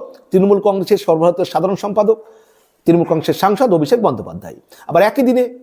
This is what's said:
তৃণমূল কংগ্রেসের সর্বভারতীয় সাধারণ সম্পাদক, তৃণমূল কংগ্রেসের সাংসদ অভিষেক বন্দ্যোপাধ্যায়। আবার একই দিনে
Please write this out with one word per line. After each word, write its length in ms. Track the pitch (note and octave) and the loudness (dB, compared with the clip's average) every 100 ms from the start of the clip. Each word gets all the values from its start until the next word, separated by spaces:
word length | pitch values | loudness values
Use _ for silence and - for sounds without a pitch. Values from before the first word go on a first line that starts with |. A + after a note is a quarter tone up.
| - - _ | -4 -20 _
তৃণমূল 300 | F#3 G3 G3+ | 0 2 2
কংগ্রেসের 380 | G3+ G3 F3 G3 | 0 -2 0 0
সর্বভারতীয় 460 | - D#3+ E3+ F3 | 0 0 2 0
সাধারণ 300 | F3+ D#3 F#3 | -2 -2 -2
সম্পাদক, 500 | F#3+ G#3 G#3 G#3 A3 - - _ _ _ _ | -4 -4 -2 0 0 -4 -20 _ _ _ _
তৃণমূল 200 | - E3+ | 0 2
কংগ্রেসের 300 | E3 D#3+ D#3+ | 2 -2 -2
সাংসদ 400 | C#3+ F#3+ G3+ C4 | 0 0 2 2
অভিষেক 280 | E3+ D3 B3 | 2 2 2
বন্দ্যোপাধ্যায়। 520 | G3 A2 F2 - D#2+ - _ - - | 0 -2 -10 -14 -16 -20 _ -20 -2
আবার 160 | D#3+ | 0
একই 200 | G#3 A3 | 0 2
দিনে 260 | B3+ B3+ B3 - | 0 0 -2 -6